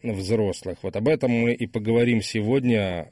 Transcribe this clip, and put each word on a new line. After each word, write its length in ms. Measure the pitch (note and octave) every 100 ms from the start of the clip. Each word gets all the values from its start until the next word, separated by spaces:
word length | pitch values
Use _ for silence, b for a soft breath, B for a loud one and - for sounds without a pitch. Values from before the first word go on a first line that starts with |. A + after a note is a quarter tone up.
взрослых? 760 | A#2+ G2 F#2+ A2+ G#2 F2 F#2+ E2+
Вот 140 | F#2+ G#2
об 100 | A#2+
этом 240 | D#3 B2+
мы 240 | A#2 A#2
и 140 | A#2 A#2
поговорим 540 | A2+ G#2+ A#2 A#2+ A#2
сегодня, 840 | G2+ A2 G#2+ C3+ B2 A2 F#2+ F2 D#2